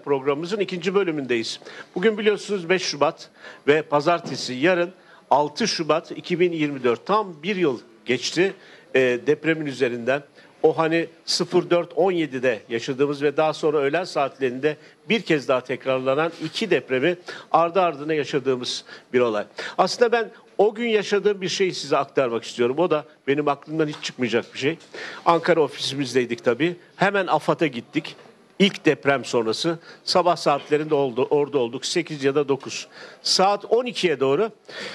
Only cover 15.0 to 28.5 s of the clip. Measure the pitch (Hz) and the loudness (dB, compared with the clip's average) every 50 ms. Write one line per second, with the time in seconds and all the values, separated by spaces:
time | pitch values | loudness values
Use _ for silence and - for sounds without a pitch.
15 | _ - 208 226 185 - 170 147 120 127 131 127 - - 131 120 - 135 131 131 | _ -2 -2 0 0 0 0 0 2 2 0 0 0 -4 -8 -6 -2 -2 -2 0
16 | 131 131 135 147 160 170 165 - 156 160 - - 226 196 170 135 - - 131 131 | 0 0 0 0 0 -2 -4 -6 -8 -8 -6 -4 0 2 2 0 0 0 -2 0
17 | 131 175 180 175 - - - - - - - 160 170 170 170 196 180 170 151 135 | 2 0 0 -2 -6 -16 -18 -18 -4 0 2 2 2 2 2 2 2 0 0 -4
18 | 147 156 160 151 139 - - 143 127 135 131 123 123 - - - - - - - | -4 -4 -2 -2 -2 -2 -2 -2 0 0 0 0 -2 -6 -8 -8 -10 -14 -20 -20
19 | - _ - 123 123 117 107 104 104 - - - - - - - 185 180 - - | -6 _ 2 2 2 2 2 -2 -4 -6 -10 -14 -12 -4 0 0 0 0 2 2
20 | 240 233 220 240 220 196 - - - - _ - 196 220 214 208 240 233 220 208 | 2 2 2 0 -2 -4 -10 -18 -20 -4 _ 2 2 2 2 0 0 2 2 0
21 | 190 - 208 202 180 208 208 196 185 170 - - 196 180 151 - - 139 151 160 | 2 2 0 2 2 2 0 0 -2 -4 -2 0 0 0 -2 -4 -4 0 0 0
22 | - - - 147 135 120 117 113 - - - - 120 120 131 151 175 175 156 151 | 0 0 0 0 0 2 0 -4 -6 -4 -2 0 0 2 2 2 0 2 0 -2
23 | 143 - - _ - 135 139 151 147 147 139 139 - - 156 160 156 151 147 - | -4 -6 -18 _ -2 -2 0 0 2 0 -2 -2 -4 -6 -2 -2 -2 -2 -4 -8
24 | - - - - 127 113 107 117 98 - - - - 143 165 - - - - - | -10 -10 -6 -4 -2 0 0 -2 -2 -4 -6 -4 -2 -2 -4 -4 -8 -18 -16 -14
25 | - - - - - 175 170 165 - - 165 160 147 135 - - - 127 135 143 | -14 -14 -12 -2 2 4 4 4 4 2 4 4 2 0 -2 -6 -8 -6 -4 -4
26 | 143 123 117 131 123 113 117 113 - 127 120 117 151 175 175 - - - _ - | -4 0 0 0 0 0 -2 -2 0 0 0 0 0 -2 -2 -6 -14 -12 _ -2
27 | 180 196 202 202 185 147 143 151 - - 156 - 170 147 131 120 - - - 156 | 0 0 0 0 0 0 0 0 2 0 0 2 0 -2 -2 -4 -10 -6 -6 -6
28 | 160 - - - - - - _ _ _ | -6 -8 -10 -18 -20 -20 -20 _ _ _